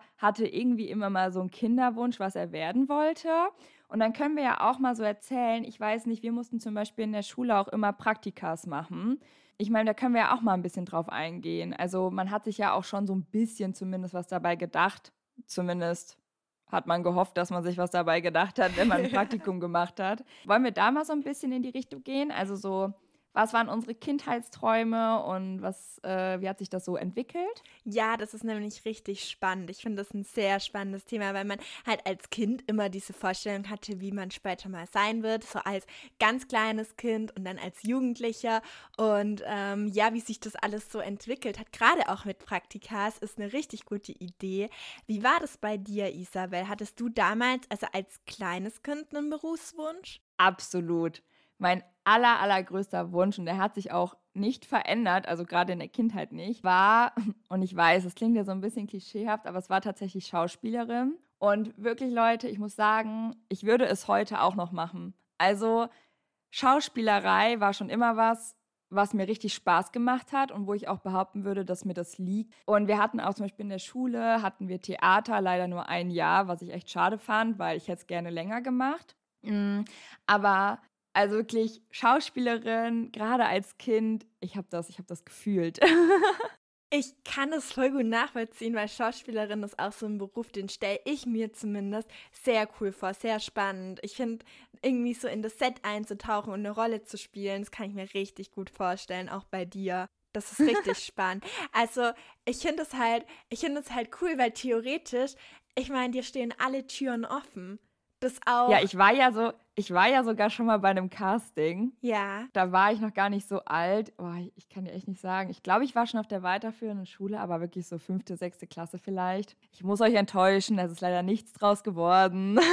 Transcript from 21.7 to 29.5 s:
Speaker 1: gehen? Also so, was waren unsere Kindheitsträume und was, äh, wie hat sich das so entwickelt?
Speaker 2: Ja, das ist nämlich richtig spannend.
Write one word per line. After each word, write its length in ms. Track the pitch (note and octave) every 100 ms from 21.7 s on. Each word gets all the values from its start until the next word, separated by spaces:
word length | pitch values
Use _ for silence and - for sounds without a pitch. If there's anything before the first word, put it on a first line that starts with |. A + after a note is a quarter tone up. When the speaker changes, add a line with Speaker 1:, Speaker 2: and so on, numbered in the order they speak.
| B3+ B3+ C#4
Speaker 1:
gehen? 260 | B3+ C4+ D4
Also 240 | - G3 G3
so, 380 | G3 F#3+ F#3+ G3+ _ _ _
was 200 | - A3
waren 160 | A#3 A3+
unsere 240 | A3+ A#3+
Kindheitsträume 1300 | A#3+ - C#4+ - A#3+ A#3 - A3 A3+ A3+ A3+ A3+ A3+
und 380 | - F#3 F#3+ F#3+
was, 380 | - F#3 - -
äh, 380 | - F#3+ F#3 F#3
wie 80 | F#3+
hat 80 | G3
sich 120 | F#3+
das 140 | F#3 F#3
so 100 | F3+
entwickelt? 680 | F#3 F3+ C4+ E4+ F#4 A#4 - -
Speaker 2:
Ja, 340 | - G#3 A3 A3+
das 160 | G#3+
ist 100 | G#3+
nämlich 400 | A3+ G#3+ G#3 G#3+
richtig 460 | - G#3+ - G3+ -
spannend. 400 | - F#3+